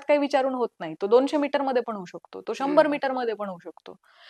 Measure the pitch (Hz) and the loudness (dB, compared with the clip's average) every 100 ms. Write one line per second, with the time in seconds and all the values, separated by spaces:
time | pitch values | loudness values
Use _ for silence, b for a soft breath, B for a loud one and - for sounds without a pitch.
0 | - 294 277 277 262 262 233 - 165 156 | 2 2 2 2 0 -2 -4 -6 -10 -4
1 | 202 240 277 311 285 277 269 247 233 208 | 4 4 4 0 0 -2 0 -2 -2 -8
2 | 180 170 - 190 190 226 277 294 302 285 | -10 -16 -16 -14 -8 -6 0 4 4 4
3 | 277 254 240 208 202 175 170 - - 185 | -2 -4 -4 -4 -6 -10 -14 -18 -18 -20
4 | b b | b b